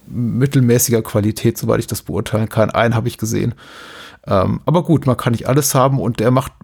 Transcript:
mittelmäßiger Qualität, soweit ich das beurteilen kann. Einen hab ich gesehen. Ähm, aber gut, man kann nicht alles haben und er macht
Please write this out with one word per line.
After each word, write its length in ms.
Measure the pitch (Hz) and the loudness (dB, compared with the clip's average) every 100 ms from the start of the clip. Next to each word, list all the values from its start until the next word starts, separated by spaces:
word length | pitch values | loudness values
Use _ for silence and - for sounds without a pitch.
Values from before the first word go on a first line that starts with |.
| - | -12
mittelmäßiger 920 | - 117 113 139 135 120 120 - 113 | -6 -2 0 0 2 4 4 2 0
Qualität, 560 | 110 107 104 110 117 113 | 0 0 0 0 -2 0
soweit 240 | 117 110 | 0 -2
ich 60 | - | -2
das 160 | - | -8
beurteilen 480 | - 87 - 107 110 | -6 -6 -4 -2 -2
kann. 180 | - 107 | 0 0
Einen 240 | - 117 | 2 2
hab 120 | 113 117 | 0 -2
ich 100 | - | -4
gesehen. 380 | 110 101 113 - - - - - - - - | -4 -2 -2 -4 -12 -20 -20 -20 -20 -14 -2
Ähm, 340 | 98 92 - - | 0 0 -2 0
aber 160 | 170 | 0
gut, 240 | - 151 131 | 2 2 2
man 100 | 120 | 0
kann 160 | 123 | 0
nicht 160 | 113 - | -2 0
alles 260 | 135 139 | 0 2
haben 240 | 139 135 135 | 2 2 2
und 220 | 104 117 | -2 0
er 100 | 113 | 2
macht 220 | 127 - - | 2 0 -8